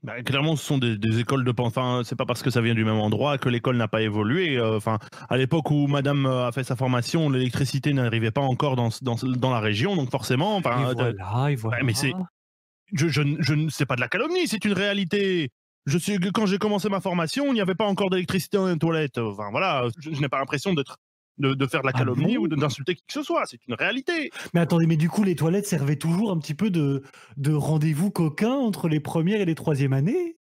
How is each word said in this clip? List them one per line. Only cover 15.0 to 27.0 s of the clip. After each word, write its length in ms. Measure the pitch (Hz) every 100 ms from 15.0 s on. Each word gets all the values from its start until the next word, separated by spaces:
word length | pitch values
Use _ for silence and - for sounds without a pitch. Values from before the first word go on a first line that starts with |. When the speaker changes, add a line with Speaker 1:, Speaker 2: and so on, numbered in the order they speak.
| 185 202 196 180 143 _ _ _
Speaker 1:
Je 140 | - 170
suis, 200 | 180 202 185
quand 140 | 196 208
j'ai 100 | 190
commencé 300 | 214 202 175
ma 120 | 190
formation, 460 | 190 180 160 - 285
il 60 |
n'y 60 | 240
avait 140 | 185
pas 120 | 185 214
encore 220 | 190 196
d'électricité 480 | 185 180 190 - 202
dans 120 | 190
les 100 | 170
toilettes. 400 | 165 160 143 -
Enfin, 320 | 113 101 104
voilà, 360 | 120 190 147 123 117
je, 140 | 151
je 80 | 147
n'ai 60 | 143
pas 100 | 139
l'impression 340 | 135 147 202
d'être, 220 | 170 135 - _ _ _ -
de, 160 | 139
de 120 | 135 139
faire 140 | 151
de 60 | 131
la 60 |
Speaker 2:
Ah 40 | 127
Speaker 1:
calomnie 380 | 120 123 170 247
Speaker 2:
bon ? 60 |
Speaker 1:
ou 60 | -
de, 60 |
d'insulter 400 | 151 143 120 143
qui 60 | 180 _
que 60 |
ce 80 | 277
soit, 220 | 285 330 208
c'est 200 | 123 -
une 60 |
réalité. 560 | 117 165 240 269 339 285 - -
Speaker 2:
Mais 80 | 170
attendez, 260 | 170 170 165
mais 120 | 165
du 100 | 165
coup, 140 | 202
les 100 | 202 170
toilettes 300 | 156 190 202
servaient 300 | 165 139 151
toujours 360 | 160 170 220
un 60 | 175
petit 140 | 147
peu 140 | 147 214
de, 340 | 175 143 139